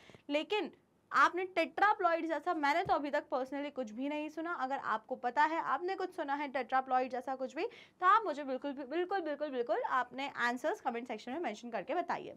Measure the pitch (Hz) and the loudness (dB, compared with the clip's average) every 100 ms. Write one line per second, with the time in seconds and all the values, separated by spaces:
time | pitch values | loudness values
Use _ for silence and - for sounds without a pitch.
0 | - - - 294 311 415 302 - _ _ | -20 -18 -2 0 2 0 0 -8 _ _
1 | - 175 311 349 381 359 294 - 403 415 | -2 6 6 4 -2 0 0 4 4 4
2 | 349 330 320 302 359 330 277 320 381 339 | 2 2 0 -2 -2 0 2 2 4 2
3 | 285 294 311 269 262 285 285 269 226 214 | 2 -2 0 -2 -2 -4 -4 -4 -6 -4
4 | 277 302 302 311 330 339 262 269 - 220 | -4 -4 -6 -6 -6 -2 -2 -2 -2 -2
5 | - 247 247 247 311 320 - 277 359 381 | -4 -4 -2 4 4 4 0 0 0 -2
6 | 359 359 285 277 294 269 247 262 262 254 | -4 -4 -4 -2 -2 -4 0 0 2 2
7 | 254 247 254 262 262 285 453 - - - | 2 -4 -6 -4 -4 -4 -6 -6 -20 2
8 | 370 427 392 294 277 254 285 269 254 320 | 6 6 4 -4 -2 -4 -4 -6 -4 -2
9 | 359 392 311 285 302 254 240 381 - 262 | 0 0 -2 -2 -2 -2 0 0 2 0
10 | 247 254 277 - 240 247 311 415 285 233 | 0 -4 -6 -2 0 0 -2 -2 -2 -4
11 | 254 214 - 285 294 208 240 214 180 339 | -6 -8 -6 -4 -4 -6 -6 -6 -2 -2
12 | 349 175 147 | -2 -4 -6